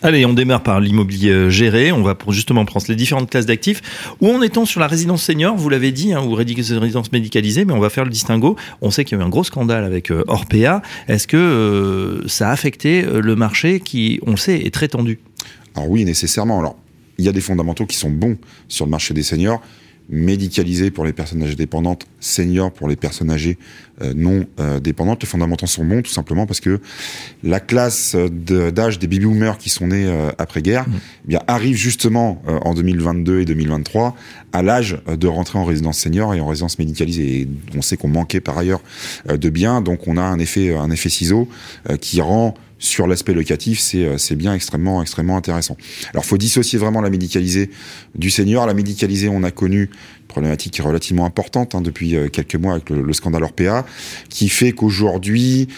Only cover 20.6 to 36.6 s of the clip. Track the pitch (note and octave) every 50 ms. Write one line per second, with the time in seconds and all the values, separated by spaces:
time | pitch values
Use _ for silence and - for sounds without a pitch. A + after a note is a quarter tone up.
20.6 | F2+ F2 F2+ F2 F#2+ G2 F#2+ - D#2 D#2 D2+ - D#2 D2+ E2 D#2+ D#2 D2+ D2 C#2+
21.6 | D#2+ D2 - D#2+ E2 F2 F2 E2+ - - _ _ - - - - F2+ F2+ F2+ F#2
22.6 | F#2+ F#2 F2+ - D2+ D2 D2 - - D2 - - E2+ D#2+ D#2 D2+ D2+ E2+ F2 -
23.6 | - - - - - - _ - - C2+ C2 D2+ E2 F2+ F#2+ G2 F#2 - - -
24.6 | D2+ D2 C#2+ C#2+ C#2 D#2+ D2+ - E2 F#2+ A#2 A#2 - - - E2+ E2+ E2+ E2+ -
25.6 | - F2 - - D#2+ E2 G2+ A#2+ A#2+ - - - C#2+ - D#2+ F2 A2 G#2 G#2+ -
26.6 | - F#2 F#2+ G#2 - - - - - - - - - - - - - E2 F2 G2+
27.6 | G2+ - A#2 B2 B2 B2 A#2 - - - - F2+ F2 F2 E2+ E2+ E2+ E2+ F#2 F#2
28.6 | F2 E2+ E2+ G2 A2+ A#2 G#2+ F2 F#2 E2+ F#2+ F#2 G2+ A2 A2 G#2+ A2 A2 G2+ -
29.6 | - G2+ - - F2+ F2 F#2+ G2 G2 F#2 F2 D#2 D#2 D2+ B1+ - E2 - - E2+
30.6 | D#2 F2+ A2+ B2+ B2+ B2+ A2 F#2 - - - - - - D#2 - - - A#2+ A#2+
31.6 | G#2+ C3 C3 G#2 G#2 A#2+ A#2 - - A2+ A2 A#2+ A#2 A2 F2+ E2 - C#2+ D#2+ D#2
32.6 | - E2+ E2+ E2 E2+ F#2 F#2 F2 E2 E2+ E2+ F2 E2+ F2 F#2 F#2 F#2 E2 D#2+ D#2
33.6 | D#2 D2+ D#2 D2+ D2 - - G#2+ A#2 B2 A#2+ - - - - - - - - F2+
34.6 | F2+ G2 A#2 B2 A#2+ G2+ F2 D2+ - E2 E2 D#2+ F2 F2+ D#2+ E2+ F2 - - G2
35.6 | F#2 E2+ E2 D2+ D#2+ D#2+ D2+ - - D#2 E2 G2 A2 G#2+ G2+ E2+ D2+ D2+ D#2 D2+